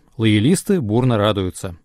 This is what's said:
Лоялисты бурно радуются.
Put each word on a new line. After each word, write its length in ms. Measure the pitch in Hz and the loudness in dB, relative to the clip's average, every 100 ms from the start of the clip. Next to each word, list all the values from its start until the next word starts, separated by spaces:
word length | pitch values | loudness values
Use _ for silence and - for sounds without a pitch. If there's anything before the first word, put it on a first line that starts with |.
| _ - | _ -2
Лоялисты 640 | 113 104 120 190 - 190 | 0 2 2 0 0 -2
бурно 380 | 104 110 127 113 | 0 0 2 2
радуются. 580 | 104 101 92 - 95 82 | 0 0 -4 -8 -12 -14